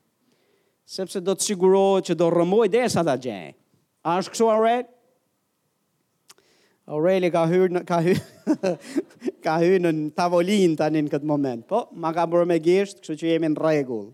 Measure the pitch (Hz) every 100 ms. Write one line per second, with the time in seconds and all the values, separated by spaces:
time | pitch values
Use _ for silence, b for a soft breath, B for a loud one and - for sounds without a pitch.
0 | _ _ _ _ _ _ _ _ _ -
1 | 185 202 175 190 - 196 185 190 196 190
2 | 190 165 170 170 170 202 220 220 247 185
3 | 165 127 127 101 76 - _ _ _ _
4 | 156 180 - - 226 220 226 240 247 _
5 | _ _ _ _ _ _ _ _ _ _
6 | _ _ _ _ b b b b - 151
7 | 170 190 180 165 165 180 185 175 - 170
8 | 160 208 - - - 302 190 170 - 269
9 | - - 247 - 175 160 170 190 175 156
10 | 151 151 175 175 175 208 180 156 156 156
11 | 147 151 151 147 139 117 - 208 - 180
12 | 165 165 165 175 175 170 160 185 202 -
13 | - 151 165 165 160 151 156 151 127 117
14 | 101